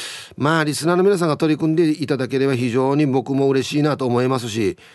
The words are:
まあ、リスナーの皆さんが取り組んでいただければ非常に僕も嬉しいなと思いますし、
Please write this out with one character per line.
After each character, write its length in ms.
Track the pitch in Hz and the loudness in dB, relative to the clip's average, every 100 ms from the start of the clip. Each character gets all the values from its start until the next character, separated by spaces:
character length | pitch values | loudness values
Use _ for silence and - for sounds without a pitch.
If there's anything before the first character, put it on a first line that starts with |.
| - - - - | -12 -14 -16 -4
ま 220 | 143 160 | 0 2
あ、 40 | |
リ 120 | 151 131 | 0 -2
ス 100 | 160 | 0
ナ 80 | |
ー 20 | 180 | 2
の 60 | |
皆 140 | 190 196 | 2 2
さ 80 | 165 | 0
ん 40 | |
が 80 | 143 | 0
取 160 | 160 | 0
り 40 | 147 | 0
組 160 | 160 | 0
ん 20 | 160 | 2
で 140 | 160 | 0
い 160 | 151 135 | 0 -2
た 120 | 131 | -4
だ 100 | 123 | -2
け 100 | 131 | 0
れ 80 | 139 | 0
ば 80 | |
非 160 | 127 123 | 0 0
常 260 | 120 131 143 | 0 2 2
に 120 | 147 | 2
僕 260 | 131 131 | 0 0
も 160 | 135 139 | 0 2
嬉 180 | 135 127 | 0 0
し 120 | 147 | 0
い 20 | |
な 160 | 147 135 | 0 0
と 80 | 131 | 0
思 160 | 120 | 0
い 60 | 131 | 0
ま 120 | 131 | -2
す 100 | 117 | -4
し、 280 | 110 98 - - | -2 -2 -4 -12